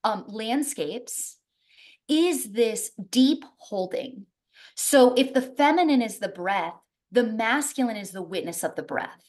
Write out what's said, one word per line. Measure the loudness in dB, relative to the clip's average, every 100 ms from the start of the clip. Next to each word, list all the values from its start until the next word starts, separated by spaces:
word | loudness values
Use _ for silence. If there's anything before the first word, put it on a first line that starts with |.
um, | -2 -4 -8
landscapes, | -8 -2 -2 -2 -6 -6 -8 -12 -12 -12 -16 _ _ _ _ -20 _ 0
is | 2 2 0 -4
this | 0 0 0 -8 -12 -2
deep | 4 4 4 -4 _
holding. | -10 -6 -4 -6 -8 -14 -20 _ _ _ -18 -6
So | 4 8 8 6
if | 2
the | 0
feminine | -4 2 4 4 4 4
is | 2 -4
the | -8
breath, | -6 -2 -2 -4 -10 _ _ _
the | 2
masculine | 2 0 0 0 -2 -2 -2 -2
is | -10
the | -10
witness | -6 -6 -6 -4
of | -4 -6
the |
breath. | -6 -6 -6 -14